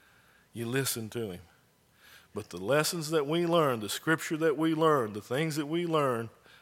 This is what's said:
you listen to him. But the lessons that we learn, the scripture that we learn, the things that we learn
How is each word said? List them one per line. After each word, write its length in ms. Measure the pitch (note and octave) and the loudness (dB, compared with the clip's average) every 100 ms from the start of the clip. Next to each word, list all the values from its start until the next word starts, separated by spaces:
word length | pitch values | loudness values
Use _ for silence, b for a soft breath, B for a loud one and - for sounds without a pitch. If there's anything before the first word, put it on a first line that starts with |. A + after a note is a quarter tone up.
| b b b b b | b b b b b
you 120 | G#2+ A#2 | -8 -2
listen 440 | C3 C3 A#2 A2 | 0 0 -4 -6
to 220 | A#2+ G#2+ | -6 -6
him. 100 | F2 E2+ _ _ _ _ B B B B | -8 -14 _ _ _ _ B B B B
But 160 | G#2 - | -12 -10
the 80 | F2 | -10
lessons 520 | G2 D3 D3+ F3 D3+ | 0 2 2 -2 -2
that 160 | D#3+ C#3 | 0 0
we 180 | E3 E3+ | 0 2
learn, 360 | E3+ D3 A#2+ | 4 4 2
the 80 | G2+ | -4
scripture 480 | - - D#3 - D#3 | -4 0 0 0 0
that 200 | D#3+ C#3 | 2 2
we 160 | D#3+ | 0
learn, 380 | D#3 D#3+ D3 G#2+ | 4 4 4 0
the 100 | G#2 | -4
things 360 | - B2+ D#3+ D3+ | -4 -2 -2 -2
that 80 | D3 | -4
we 200 | E3+ E3+ | -2 0
learn 440 | D#3+ C#3 A#2 A2+ - B B | 2 2 0 -4 -12 B B